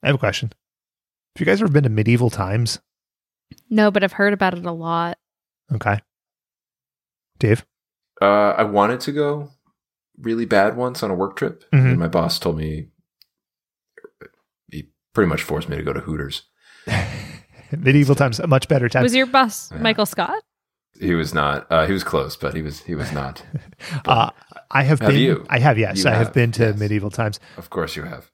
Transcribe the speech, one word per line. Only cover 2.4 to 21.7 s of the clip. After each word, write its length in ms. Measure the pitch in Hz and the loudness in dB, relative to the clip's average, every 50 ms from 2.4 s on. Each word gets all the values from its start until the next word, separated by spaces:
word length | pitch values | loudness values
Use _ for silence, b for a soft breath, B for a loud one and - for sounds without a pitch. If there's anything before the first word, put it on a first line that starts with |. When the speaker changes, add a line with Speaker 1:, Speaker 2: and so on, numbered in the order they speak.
| 98 90 98 110 117 110 - - _ _ _ _ _ _ _ _ _ _ _ _ _ _ - _ _ _ | -6 -2 0 0 0 -2 -2 -6 _ _ _ _ _ _ _ _ _ _ _ _ _ _ -20 _ _ _
Speaker 2:
No, 220 | 226 214 214 208 | 2 4 4 4
but 120 | 196 208 196 | 4 2 0
I've 100 | 190 - | 0 0
heard 200 | - 202 202 208 | 0 0 0 2
about 240 | 196 202 185 180 175 | 2 0 -2 -2 -2
it 80 | 175 | -8
a 60 | 175 | -8
lot. 460 | 170 165 165 165 165 165 170 170 175 _ _ _ _ _ _ _ _ _ _ _ - | -8 -6 -6 -4 -2 -2 -2 -4 -6 _ _ _ _ _ _ _ _ _ _ _ -6
Speaker 1:
Okay. 260 | 110 - 107 101 104 - _ _ _ _ _ _ _ _ _ _ _ _ _ _ _ _ _ _ _ _ _ _ _ _ _ _ _ | -2 0 0 -2 -2 -4 _ _ _ _ _ _ _ _ _ _ _ _ _ _ _ _ _ _ _ _ _ _ _ _ _ _ _
Dave? 280 | - 110 104 120 - _ _ _ _ _ _ _ _ _ _ - | 2 2 2 2 0 _ _ _ _ _ _ _ _ _ _ 2
Speaker 3:
Uh, 300 | 98 101 101 104 104 101 - - | 4 4 6 6 4 4 4 2
I 60 | 110 | 0
wanted 360 | 104 101 101 101 107 120 127 | 2 4 4 4 4 2 -2
to 100 | - - | -4 -6
go 400 | 143 147 147 143 147 151 147 143 _ _ _ _ _ _ _ _ _ _ _ _ _ - | -2 -2 -2 -2 -2 -4 -8 -12 _ _ _ _ _ _ _ _ _ _ _ _ _ -10
really 280 | 127 113 113 113 117 | -6 -4 -2 -2 -2
bad 300 | 110 113 101 98 107 110 120 | 2 4 4 4 4 2 -2
once 260 | 123 127 123 - - | -4 -4 -4 -6 -4
on 80 | 104 | -4
a 40 | 95 | -2
work 200 | 87 95 98 - | -2 -2 -4 -4
trip. 280 | - - - - - _ _ | -4 -6 -6 -6 -8 _ _
Speaker 1:
Mm-hmm. 140 | - 143 131 131 | 4 4 4 4
Speaker 3:
And 120 | 123 85 | 2 2
my 80 | 85 82 | 0 0
boss 320 | - 87 82 82 - - | 0 0 0 0 -2 -2
told 180 | - 90 82 78 | -2 -4 -4 -2
me, 300 | 78 78 78 78 76 - _ _ _ _ _ _ _ _ _ _ _ _ _ _ _ _ _ _ _ _ _ - _ - _ _ - - _ _ _ _ _ _ _ _ | -4 -6 -6 -8 -10 -12 _ _ _ _ _ _ _ _ _ _ _ _ _ _ _ _ _ _ _ _ _ -20 _ -20 _ _ -20 -20 _ _ _ _ _ _ _ _
he 180 | - 78 - _ _ _ _ _ _ | -16 -16 -16 _ _ _ _ _ _
pretty 160 | - 104 87 | 2 2 2
much 140 | 76 - - | 2 -2 -4
forced 260 | - 73 73 78 - | -4 -6 -6 -6 -6
me 80 | - 78 | -8 -8
to 60 | 78 | -6
go 100 | 73 69 | -6 -6
to 60 | 71 | -6
Hooters. 440 | - - 78 78 73 69 71 - - _ _ B B B B B B B | -6 -8 -8 -8 -8 -8 -10 -14 -16 _ _ B B B B B B B
Speaker 1:
<laughs> 40 | B B B B B B B B B B B B B B B B - 151 | B B B B B B B B B B B B B B B B -10 -2
Medieval 380 | - 135 135 147 143 131 139 | 2 4 4 6 6 4 4
times, 240 | 131 139 131 113 - | 2 2 0 0 -4
a 80 | - 170 | 0 2
much 200 | 156 170 - - | 2 2 2 2
better 220 | 156 139 123 120 | 0 0 0 0
time. 140 | - 127 - | 2 2 2
Speaker 2:
Was 120 | 247 233 | 2 2
your 100 | 262 262 | 2 0
boss 440 | 247 254 269 262 226 208 - - - | 2 2 2 2 2 -2 -8 -14 -14
Speaker 3:
Yeah. 60 | - - | -10 -4
Speaker 2:
Michael 240 | 226 226 220 - 214 | -2 -2 0 0 -2
Scott? 360 | - - - 180 - 349 440 - _ _ _ _ _ _ _ _ _ _ _ | -2 -2 -6 -6 -4 -6 -8 -10 _ _ _ _ _ _ _ _ _ _ _
Speaker 3:
He 140 | - 90 87 | -2 0 0
was 180 | 82 80 73 - | 0 0 -2 -2
not. 320 | 80 73 71 71 69 - _ | -2 0 0 -2 -4 -4 _